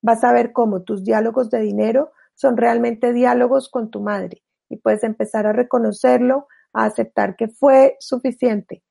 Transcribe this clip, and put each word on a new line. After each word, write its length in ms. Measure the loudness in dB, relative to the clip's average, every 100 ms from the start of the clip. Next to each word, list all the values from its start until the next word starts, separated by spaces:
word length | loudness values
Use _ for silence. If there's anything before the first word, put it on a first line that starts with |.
Vas 220 | 2 2
a 100 | 4
ver 200 | 2 0
cómo 300 | 0 0 -2
tus 200 | -6 -8
diálogos 480 | -2 -2 0 -2 -2
de 100 | -2
dinero 520 | -4 -2 0 0 -2 _ _
son 220 | _ -2 2
realmente 560 | 2 2 -2 -2 -2
diálogos 560 | 2 2 2 2 0 -2
con 220 | -8 -8
tu 100 | -8
madre 420 | -6 -6 -8 -14 _ _ _
y 100 | -6
puedes 260 | -2 0
empezar 420 | -2 -4 -4 -2 -2
a 60 |
reconocerlo, 920 | 0 0 0 -2 0 0 2 2 -2 -4 _ _
a 120 | -2
aceptar 520 | -2 -2 -4 -2 -4 -4
que 120 | -8
fue 480 | 0 4 6 6 2
suficiente 840 | -8 -4 -4 -2 -2 -2 -8 -18 _